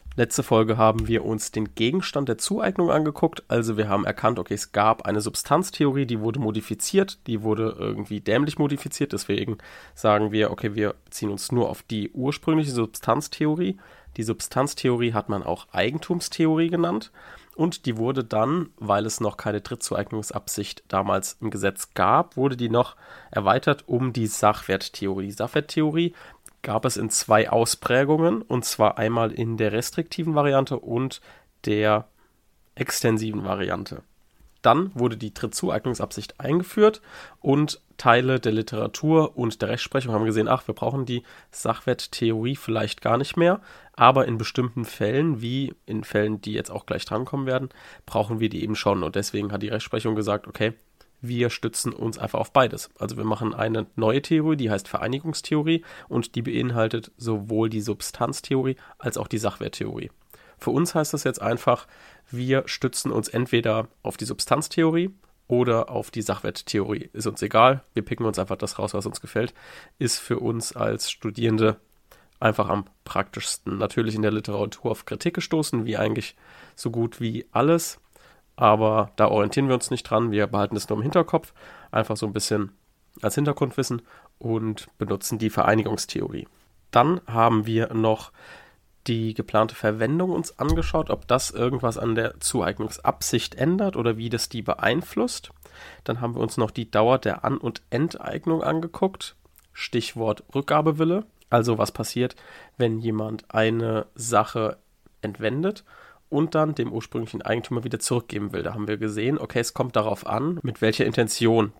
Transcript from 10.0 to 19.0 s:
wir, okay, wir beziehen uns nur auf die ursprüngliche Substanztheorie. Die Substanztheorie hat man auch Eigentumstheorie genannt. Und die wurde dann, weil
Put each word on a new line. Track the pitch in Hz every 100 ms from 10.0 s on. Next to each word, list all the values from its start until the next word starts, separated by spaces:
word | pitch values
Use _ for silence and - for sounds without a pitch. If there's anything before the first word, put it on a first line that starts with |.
| 110 104 107
wir, | 107 107
okay, | - 113
wir | 104 104 -
beziehen | _ - 107
uns | 98 -
nur | 120 113
auf | -
die | - 110 101
ursprüngliche | - 127 151 - 160 147
Substanztheorie. | 123 110 - - 117 - - 151 156 180 190 - - - -
Die |
Substanztheorie | 110 117 - - 143 - 131 120 120
hat | 113 -
man | 101
auch | - 87 -
Eigentumstheorie | 92 101 151 - 175 - - 160 160 165
genannt. | 170 170 202 - - - - - -
Und | 165 - -
die | 110
wurde | 113 135
dann, | 117 110 113 170 165 -
weil | 107 101